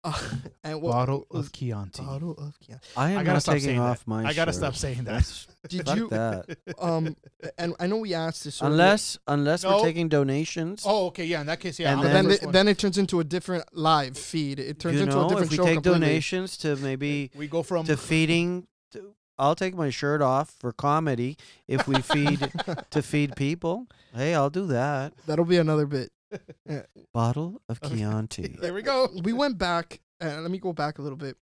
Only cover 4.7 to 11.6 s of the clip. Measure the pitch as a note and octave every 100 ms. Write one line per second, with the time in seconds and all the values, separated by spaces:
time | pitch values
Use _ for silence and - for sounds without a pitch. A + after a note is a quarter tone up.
4.7 | B2+ C#3+ B2 B2 A#2 D3 - - _ D3+
5.7 | F3 C#3+ G3 A3+ A2 A2+ F#2+ - E3+ -
6.7 | D#3+ F3 E3 D#3+ - - _ D#3+ - E3+
7.7 | - F3 A3 G#3+ E3 E3 - D3 - C#3
8.7 | D#3 F3+ G#3 - - - C#3+ C#3+ F3 F#3+
9.7 | G3+ A3 E3 E3 D3+ C#3 C#3 D#3+ F3 D#3+
10.7 | G#3 G3+ G#3+ F3+ - E3+ E3 D3 E3